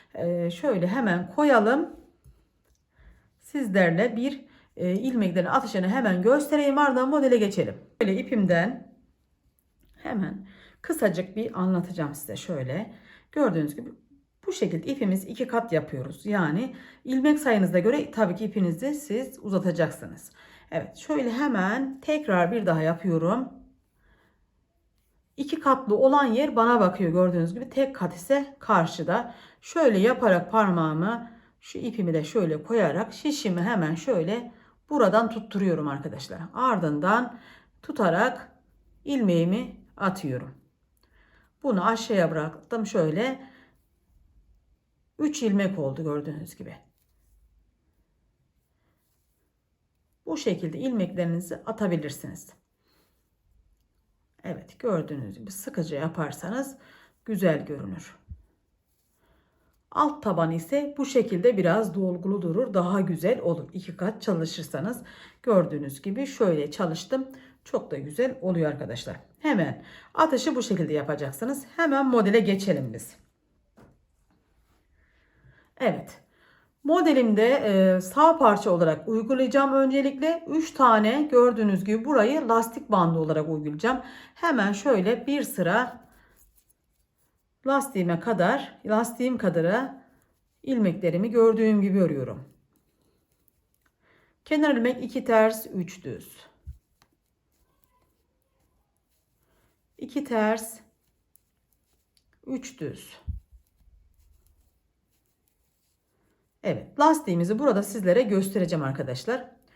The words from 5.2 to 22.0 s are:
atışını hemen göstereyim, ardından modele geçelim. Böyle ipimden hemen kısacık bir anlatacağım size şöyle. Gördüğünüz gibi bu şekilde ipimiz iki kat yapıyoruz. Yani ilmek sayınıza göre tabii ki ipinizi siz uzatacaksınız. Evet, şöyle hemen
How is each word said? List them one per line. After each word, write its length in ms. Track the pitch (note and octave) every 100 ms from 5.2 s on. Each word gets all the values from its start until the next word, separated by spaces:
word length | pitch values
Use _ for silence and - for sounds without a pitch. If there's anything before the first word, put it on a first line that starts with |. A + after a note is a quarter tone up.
| F#3 F3 F3
atışını 420 | C4+ A3 G3 F#3
hemen 340 | B3+ A3 F3+
göstereyim, 560 | G#3 D4 D4 D4+ C#4+ C#4
ardından 320 | C#4+ B3+ C4
modele 280 | D4 C4+ A#3+
geçelim. 380 | G3+ F3+ A2+ - - -
Böyle 140 | F#3+ G3
ipimden 800 | B3+ A#3 F#3 E3+ G3+ C4+ - _ _ _ _ _ _ _ _ _ _ _
hemen 440 | - A3 D#3+ - - - - _
kısacık 540 | - D#4+ G#3 F3 F#3+ G#3+
bir 240 | A3+ F#3
anlatacağım 560 | F#3 F3+ F3 E3+ C#3+ B2+
size 200 | - -
şöyle. 580 | - D#3 B2+ D#3+ A3+ - - - _
Gördüğünüz 440 | D4+ B3+ E3 D3 A3+
gibi 180 | A#3+ - _ _ _ _ -
bu 60 |
şekilde 380 | F#4 F3+ E3 -
ipimiz 340 | C#4 G3+ F#3+ -
iki 220 | - B3+
kat 260 | A#3 A#3
yapıyoruz. 520 | D#3 D#3 C3+ B2 - G#3
Yani 500 | G#3 D#3 E3+ C4 - - -
ilmek 360 | - C4 D4 D4
sayınıza 400 | C4 G#3 F3+ F3+
göre 320 | G3+ D4 -
tabii 240 | A3 G3 F3
ki 100 | G#3+
ipinizi 480 | G#3+ F3 D#3+ C4+
siz 460 | D4 - A3 C4 -
uzatacaksınız. 920 | G#3+ F#3 F3+ D#3+ D3+ - G2 - - - - - _
Evet, 260 | E3 - -
şöyle 340 | - D4 A#3+
hemen 680 | A#3 D4 G#3+ F#3 B3 C4+ -